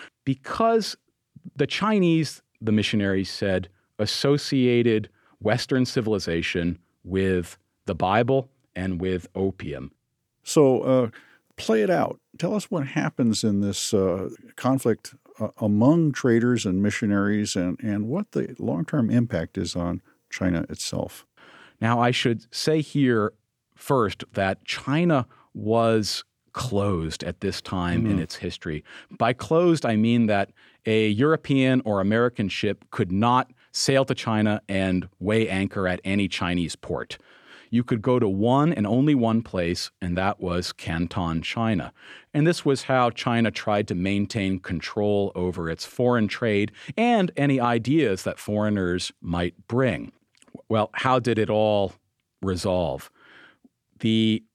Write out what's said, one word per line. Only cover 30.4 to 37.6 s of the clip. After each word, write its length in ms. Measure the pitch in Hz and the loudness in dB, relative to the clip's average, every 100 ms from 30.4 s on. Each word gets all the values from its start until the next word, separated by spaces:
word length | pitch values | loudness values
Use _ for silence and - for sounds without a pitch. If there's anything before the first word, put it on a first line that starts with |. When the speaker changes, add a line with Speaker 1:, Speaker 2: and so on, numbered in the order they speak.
| 98 _ _ _ - | -2 _ _ _ 0
Speaker 1:
a 220 | 110 107 | 2 2
European 760 | 104 147 156 - 135 131 127 | 2 2 2 0 2 4 2
or 160 | 110 101 | 0 0
American 480 | 98 110 120 - 98 | 2 2 2 0 -6
ship 380 | - 104 101 - | -2 -4 -4 -8
could 220 | - 95 | -4 -2
not 400 | 95 117 123 131 _ _ | 0 2 2 0 _ _
sail 340 | - - 135 131 | -4 2 2 2
to 80 | |
China 480 | - - 107 107 104 - | -2 -2 0 2 0 -2
and 440 | 98 95 90 90 - | -2 0 0 -4 -6
weigh 320 | 95 110 110 | 0 0 0
anchor 360 | 95 98 107 92 | 0 -2 -2 -4
at 140 | 90 | -4
any 260 | 95 101 95 | -2 -2 -2
Chinese 480 | - 87 87 80 - | -2 -2 -2 -2 -6
port. 420 | - 76 - - _ - - - | -8 -8 -8 -14 _ -20 -20 -20